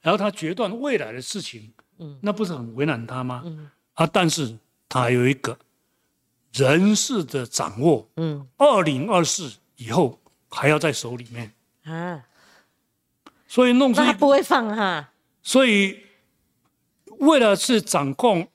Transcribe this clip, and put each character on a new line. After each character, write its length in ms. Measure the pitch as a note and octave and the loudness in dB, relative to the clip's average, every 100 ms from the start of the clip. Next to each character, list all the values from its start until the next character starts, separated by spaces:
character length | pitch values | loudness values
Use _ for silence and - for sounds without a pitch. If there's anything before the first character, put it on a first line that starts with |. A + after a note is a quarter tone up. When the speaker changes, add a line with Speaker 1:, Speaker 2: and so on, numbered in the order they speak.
Speaker 1:
然 100 | D#3+ | 0
后 40 | G3+ | 0
他 140 | G3+ | -2
决 240 | G3 D#3+ | -4 -8
断 260 | E3 G#3+ A#3 | -6 -6 -6
未 160 | C#4+ A3+ | -4 -4
来 160 | A2+ | -6
的 80 | A#2+ | -12
事 220 | B2+ - | -12 -10
情， 300 | - A#2 G#2+ _ _ _ | -12 -16 -20 _ _ _
Speaker 2:
嗯。 180 | D#3+ C#3 | -20 -8
Speaker 1:
那 100 | G3+ | -6
不 120 | G#3 | -4
是 80 | G3+ | -6
很 200 | D3+ A#2 A2+ | -6 -10 -4
为 100 | D3+ | -4
难 180 | B2 | -4
他 200 | A2+ B2+ | -6 -8
吗？ 180 | B2+ B2 | -8 -10
Speaker 2:
嗯。 240 | E3+ D#3 D3+ _ _ | -12 -16 -18 _ _
Speaker 1:
啊， 120 | - D#3 | -4 0
但 240 | F#3+ E3+ | 2 0
是 260 | D#3 C3 A2+ _ _ _ | -2 -6 -10 _ _ _
他 220 | C3 B2 | -2 0
有 160 | B2 B2 | 2 2
一 80 | |
个 240 | C3+ - A2+ _ _ _ _ _ _ _ _ _ | 0 -6 -12 _ _ _ _ _ _ _ _ _
人 420 | - C3+ D#3 G3 | 0 2 4 4
事 300 | G#3 - A#3+ | 2 0 -4
的 200 | C#3+ C#3 | -4 -6
掌 360 | A#2+ - E2 G2 | -6 -6 -6 0
握， 280 | D#3 C3 - - | 2 2 -2 -8
Speaker 2:
嗯。 300 | D#3+ D3 C3+ _ | -8 -8 -14 _
Speaker 1:
二 260 | D4 A3+ | 4 4
零 280 | D#3+ C3+ E3+ | 2 -2 0
二 140 | F3+ | 0
四 280 | E3 - D3+ - _ | 0 -4 -10 -18 _
以 160 | _ A2+ | _ -4
后 260 | A#2+ C#3 - _ _ _ | 0 0 -2 _ _ _
还 200 | - C#3 | -2 0
要 100 | D3+ | 2
在 140 | D#3 | 0
手 240 | C#3 A#2+ A#2+ | -4 -8 -12
里 100 | A#2+ | -14
面。 200 | A#2+ A2+ _ _ _ | -14 -16 _ _ _
Speaker 2:
啊。 420 | D3+ E3 F3 D#3+ B2 _ _ _ _ _ _ _ _ _ - _ _ | -14 -10 -10 -12 -16 _ _ _ _ _ _ _ _ _ -20 _ _
Speaker 1:
所 160 | - B3+ | 2 4
以 60 | |
弄 220 | B3 C4+ | 4 4
出 80 | A#3+ | 4
一 20 | |
Speaker 2:
那 80 | D4+ | 2
他 60 | G#3+ | 4
不 100 | C#4+ | 4
会 140 | C#4 | 4
放 340 | - C#4+ A3+ G#3+ | 4 -2 0 -2
哈？ 340 | G3 E3 C#3+ _ _ _ | -2 -4 -10 _ _ _
Speaker 1:
所 220 | - B3+ | 0 2
以 340 | B3+ G3+ G3 - _ _ _ _ _ _ _ _ _ _ - - | 4 4 2 -2 _ _ _ _ _ _ _ _ _ _ -20 0
为 200 | C#4 D4+ | 4 6
了 180 | A3+ G3 | 6 2
是 240 | - A#3 | 2 0
掌 320 | - F3 C#3+ | 2 -2 -2
控 340 | C#3 B3 F#3 F3 | 0 2 2 -2